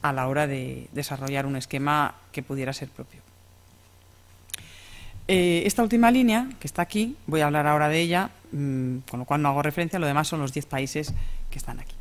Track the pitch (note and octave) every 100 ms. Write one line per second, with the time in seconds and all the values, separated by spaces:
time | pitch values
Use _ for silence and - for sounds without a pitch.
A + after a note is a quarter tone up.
0 | D3 C3+ C3 C#3 D3+ C3+ B2+ B2+ A#2+ C#3
1 | C#3+ C3+ C3+ C#3 C#3 C3+ - C#3 C#3+ D3+
2 | C#3+ - - - C#3 C3+ B2+ C#3 C3+ -
3 | B2+ - - - - - - - - -
4 | - - - - - - - - - -
5 | - - - F#3+ F3 E3+ G3+ - A3+ A#3
6 | A#3 B3 B3 A3 C4 B3+ - - G3+ G#3
7 | A3+ C#4+ - D#3 D3 D3 D3 D3+ D3+ D#3+
8 | E3+ F3 G3+ - - C#3+ C#3+ C3 B2+ B2+
9 | B2+ A#2+ B2+ D3 D3 C#3 D3 E3+ E3+ F#3
10 | D#3+ C#3+ D3+ D#3+ C#3 C#3 - C3+ C3+ D3+
11 | D3+ - - - - - - - - -